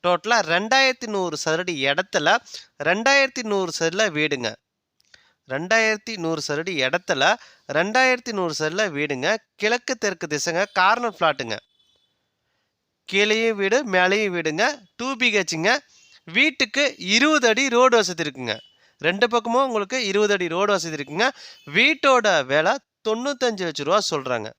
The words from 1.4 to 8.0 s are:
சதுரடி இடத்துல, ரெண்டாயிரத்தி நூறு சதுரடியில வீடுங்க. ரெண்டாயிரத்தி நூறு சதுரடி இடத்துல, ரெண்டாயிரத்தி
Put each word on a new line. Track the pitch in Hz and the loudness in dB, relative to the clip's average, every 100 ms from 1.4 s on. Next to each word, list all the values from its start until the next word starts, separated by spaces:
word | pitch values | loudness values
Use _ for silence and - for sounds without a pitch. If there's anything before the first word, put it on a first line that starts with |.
சதுரடி | - 160 180 156 135 | -2 -2 -2 -2 0
இடத்துல, | 147 190 190 151 233 - - - _ 147 | 0 0 0 2 2 0 -20 -20 _ -2
ரெண்டாயிரத்தி | 190 240 277 269 254 220 | 0 2 4 2 -2 -2
நூறு | 202 180 - | -2 -2 -2
சதுரடியில | 165 180 214 151 | -2 0 -2 0
வீடுங்க. | 151 139 117 107 _ _ _ _ _ _ _ _ _ | -2 -2 -4 -6 _ _ _ _ _ _ _ _ _
ரெண்டாயிரத்தி | 135 180 226 220 214 - 214 | -8 0 0 2 -2 -6 -6
நூறு | 165 160 - | -4 -4 -4
சதுரடி | 147 170 165 131 | -4 -4 -2 0
இடத்துல, | 165 - 147 143 226 - _ _ 147 | -2 -2 2 2 2 -4 _ _ -2
ரெண்டாயிரத்தி | 185 233 | 0 2